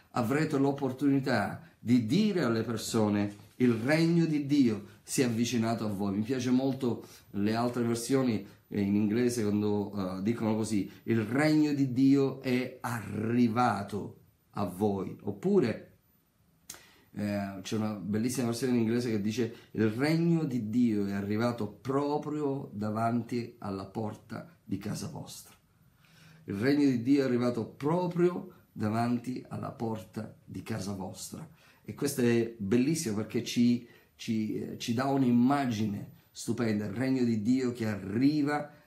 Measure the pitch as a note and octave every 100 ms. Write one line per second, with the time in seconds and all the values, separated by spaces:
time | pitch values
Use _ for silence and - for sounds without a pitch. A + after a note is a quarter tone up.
0 | _ - A2 C#3 D#3 C#3 C#3 C#3 C3+ B2
1 | C#3+ C#3 C3+ A2+ G2 - - _ G#2+ B2
2 | G#2+ E3 G#3+ F3+ B2 A2+ A2+ A2 - A#2
3 | G#2+ G#2 G2+ - - - B2 A2+ B2 D#3
4 | E3 E3+ D#3+ D3 C#3 D3 A#2+ G2+ - -
5 | - - B2 A2+ A#2+ A#2+ A#2 A2 G#2+ F#2+
6 | G2+ G2 G#2+ C3 A#2+ B2+ C3+ B2+ B2 -
7 | - - - G2+ G2+ A2+ A#2+ A#2+ A#2 A#2
8 | - C3+ B2+ G#2+ - - _ G2+ G2+ G#2
9 | G#2+ A2+ B2 A#2+ G#2 G#2 G#2 G#2 G2 G2+
10 | F#2 F#2+ G2+ A#2 A2 A2 A2 G#2 - -
11 | - A2+ G#2+ C3 D#3 D#3 D3+ C#3 C3+ A#2+
12 | C3+ C#3 C3+ C3+ C3+ B2+ B2 - A#2+ A#2
13 | G2 G#2 A2 A#2+ A#2+ A2+ B2 G2+ G2+ G2+
14 | - - _ _ _ G#2 G2 F2+ G#2+ G2
15 | F#2 - G#2 G2 F#3 G3+ A#2+ - - _
16 | _ _ _ _ _ _ - - - _
17 | _ - G#2 G2+ G2 G2 - A2 G#2+ G#2
18 | G2 G#2+ A#2+ C3+ A#2 A#2 C3 B2 A2 A#2+
19 | A#2+ A2 G#2 A2 A2 - - - A2 A2
20 | D3 E3 E3+ E3 D#3 B2 G#2+ A#2+ A#2+ G#2
21 | G2 G2+ G2+ G#2+ A#2+ A#2+ G#2 - B2+ C3+
22 | C#3+ D3 D3+ D3+ C#3+ C#3 - G2+ G#2+ G#2+
23 | A#2 A#2+ A2+ A#2+ A#2 - G2+ G2 F#2+ A2+
24 | G#2+ - - - - - - F#2+ G#2 G2+
25 | G2+ - - - - - _ _ _ _
26 | _ _ - - - G2 B2+ D3 C#3+ A#2+
27 | A#2 C#3+ C3 A#2+ B2 A2+ G#2+ - C#3+ F3
28 | F3 E3+ F3+ F#3 - - _ - G#2+ A2+
29 | A#2+ A#2+ B2+ B2+ - G#2 G#2 - A2+ G#2+
30 | G2 A2 G#2+ - - F#2+ - G#2 G2 F#2+
31 | F#2+ G#2 - - - - - _ - G#2+
32 | C#3 C3+ A#2+ A#2 A2+ - G2 A#2+ C3+ D#3+
33 | A2+ G#2 G#2 A#2 - B2 A#2+ A#2+ - -
34 | _ _ - A2 G#2+ G#2 G#2 - - A#2
35 | C#3 C#3 B2+ A#2+ B2 C#3+ C3 G#2+ A2 G2+
36 | - - _ - - A2+ A2+ G#2 G#2 G2+
37 | C3 C3 A#2+ A2 G#2 B2+ B2 A#2+ A2 G2+
38 | F#2+ A2+ C#3 D3+ C#3+ D3 - -